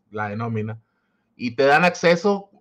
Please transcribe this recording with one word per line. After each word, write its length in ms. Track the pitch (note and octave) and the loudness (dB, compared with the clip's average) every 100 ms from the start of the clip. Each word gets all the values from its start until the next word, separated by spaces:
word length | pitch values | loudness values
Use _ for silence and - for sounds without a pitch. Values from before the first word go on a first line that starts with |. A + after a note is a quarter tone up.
| _ | _
la 180 | G#2+ G#2 | -8 -6
denomina, 520 | G#2 A#2 A2 A2 A2+ _ _ _ _ _ | -6 -6 -4 -6 -10 _ _ _ _ _
y 220 | - A#2+ A#2+ | -10 -8 0
te 80 | |
dan 200 | C3+ D3+ | 4 4
acceso 680 | F3+ E3+ D#3+ F3 G#3 G3 - _ | 2 2 2 2 2 -2 -6 _